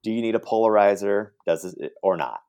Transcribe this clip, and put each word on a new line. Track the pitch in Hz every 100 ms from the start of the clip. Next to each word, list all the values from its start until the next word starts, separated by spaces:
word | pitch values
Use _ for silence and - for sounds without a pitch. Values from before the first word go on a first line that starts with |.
Do | 110
you | 113
need | 113 110
a |
polarizer? | - 110 113 107 101 101 101 101 104 _ -
Does | 82
it, | 92 - 71 -
or | 95 87
not? | 65 50